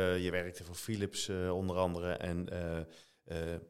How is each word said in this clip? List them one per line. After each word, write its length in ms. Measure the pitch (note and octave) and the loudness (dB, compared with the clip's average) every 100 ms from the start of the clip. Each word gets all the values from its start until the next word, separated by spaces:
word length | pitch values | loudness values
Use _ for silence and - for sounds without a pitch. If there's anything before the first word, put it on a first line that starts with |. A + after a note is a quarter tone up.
| F#2 | 6
eh, 100 | F2+ | 4
je 80 | F2+ | 2
werkte 320 | F2+ F2+ - | 0 -2 -6
voor 120 | E2+ E2+ | -10 -8
Philips, 520 | - G#2+ G2 - - | -4 -2 0 -2 -2
eh, 280 | F#2+ F2+ F2+ | 0 2 2
onder 200 | F#2 F2+ | 2 2
andere 340 | F#2 E2+ F2 | 2 2 -2
en, 380 | - F2+ F2 F2+ | -2 -2 -2 -2
eh, 300 | F2+ E2+ E2 D#2+ - - _ | -4 -2 -4 -6 -12 -20 _
eh, 360 | - E2 E2 E2 | -8 -4 -4 -6